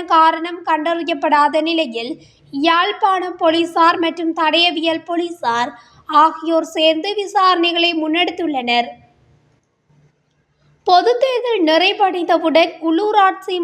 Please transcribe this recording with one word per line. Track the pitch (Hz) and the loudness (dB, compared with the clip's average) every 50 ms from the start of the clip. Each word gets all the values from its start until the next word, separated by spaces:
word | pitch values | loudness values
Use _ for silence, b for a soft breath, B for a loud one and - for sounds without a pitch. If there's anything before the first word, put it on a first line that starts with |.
| 349 | -2
காரணம் | 330 339 320 320 320 330 330 320 349 339 349 339 359 | 2 2 4 4 4 2 0 -6 -8 -10 -8 -4 -4
கண்டறியப்படாத | 320 311 302 339 339 339 330 311 330 285 330 311 294 294 294 294 285 311 311 330 | -2 -2 -2 -4 -4 -4 -4 -6 -6 -4 -2 0 2 2 2 2 0 0 -2 -2
நிலையில், | 339 320 320 247 226 226 233 247 320 b b b b b b _ - 277 294 | -2 -2 -4 -4 -6 -8 -8 -10 -10 b b b b b b _ -6 -2 0
யாழ்ப்பாணம் | 330 330 339 370 403 381 370 427 392 381 370 359 370 349 | 2 2 2 0 -2 -2 -2 0 0 0 0 -2 -6 -6
போலீசார் | 359 359 330 320 339 339 330 - 359 330 330 349 381 330 | -2 0 0 2 0 -2 -2 0 2 2 2 2 2 -2
மற்றும் | 330 320 349 339 330 320 339 | -4 -4 -4 -6 -4 -2 -2
தடயவியல் | 320 311 302 330 349 349 302 339 311 330 320 320 320 - | 0 0 2 2 2 0 0 -2 -2 -2 -4 -4 -6 -6
போலீசார் | 339 330 349 339 339 - - 240 233 240 240 285 B B B B B B B - 302 294 311 | -4 -4 -4 -6 -8 -6 -4 -2 -2 -2 -2 -4 B B B B B B B 0 2 4 4
ஆகியோர் | 320 - - 320 320 330 320 320 320 - | 4 2 -2 -4 -2 0 0 -2 -2 -2
சேர்ந்து | 339 311 320 320 320 311 392 415 427 | 2 2 2 2 0 -2 -4 -6 -6
விசாரணைகளை | 403 381 403 415 370 370 370 349 339 349 339 339 339 349 339 320 311 | -6 -2 0 2 2 4 4 2 2 0 0 0 0 0 0 -2 -2
முன்னெடுத்துள்ளனர். | 311 311 339 359 381 415 - 349 311 294 262 247 240 240 240 240 - - - _ _ _ _ _ _ _ _ _ _ _ _ _ _ _ _ _ _ _ _ _ _ _ _ _ _ _ _ _ _ _ _ _ _ _ _ _ | -2 0 0 0 0 -2 -4 -4 -4 -4 -4 -2 0 0 0 -2 -2 -8 -16 _ _ _ _ _ _ _ _ _ _ _ _ _ _ _ _ _ _ _ _ _ _ _ _ _ _ _ _ _ _ _ _ _ _ _ _ _
பொது | 415 359 359 349 453 494 494 523 | 2 4 4 4 4 2 2 0
தேர்தல் | 523 508 466 480 494 466 403 339 302 | 0 0 -2 -2 -2 -2 0 2 2
நிறைவடைந்தவுடன் | 320 330 359 392 415 427 415 370 339 359 330 349 349 320 320 320 277 320 339 349 330 - 311 320 | 2 2 2 2 2 0 0 0 0 -2 0 0 0 0 0 2 2 2 2 2 -2 -6 -4 -2
உள்ளூராட்சி | 320 339 415 427 427 415 392 381 370 381 - - 370 359 | -2 0 0 0 2 4 4 2 2 -2 -6 -8 -4 -2